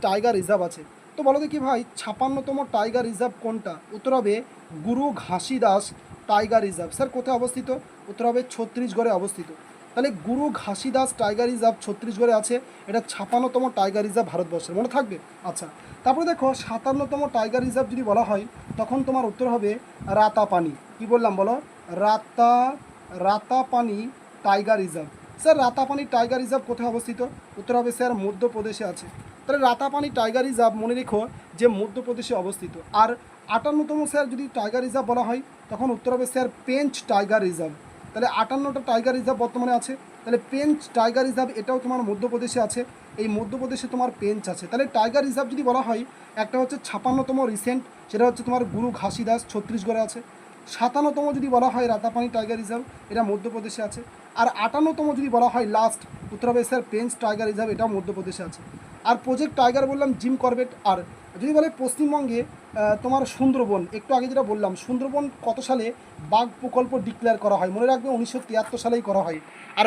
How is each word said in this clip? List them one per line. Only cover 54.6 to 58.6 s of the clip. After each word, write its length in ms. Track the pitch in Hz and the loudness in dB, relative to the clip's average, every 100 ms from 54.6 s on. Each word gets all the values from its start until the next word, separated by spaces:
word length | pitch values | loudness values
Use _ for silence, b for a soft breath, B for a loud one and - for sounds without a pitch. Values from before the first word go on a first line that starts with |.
| 220 285 311 320 302 | 0 2 2 2 0
যদি 140 | 262 277 | 0 2
বলা 200 | 233 240 | 4 4
হয় 180 | 240 214 | 4 2
লাস্ট, 640 | 214 220 - - - - | 4 2 0 -8 -16 -12
উত্তর 160 | 208 240 | -2 2
হবে 160 | 240 | 2
স্যার 180 | 233 254 240 | 2 0 0
পেঞ্চ 240 | 214 240 | -2 -2
টাইগার 320 | - 226 208 220 | -2 -2 0 -2
রিজার্ভ, 240 | 202 226 | -2 -2
এটা 160 | 196 226 | 0 0
মধ্যপ্রদেশে 560 | 196 175 190 185 180 | 0 -4 -6 -8 -8
আছে। 200 | 170 - | -10 -12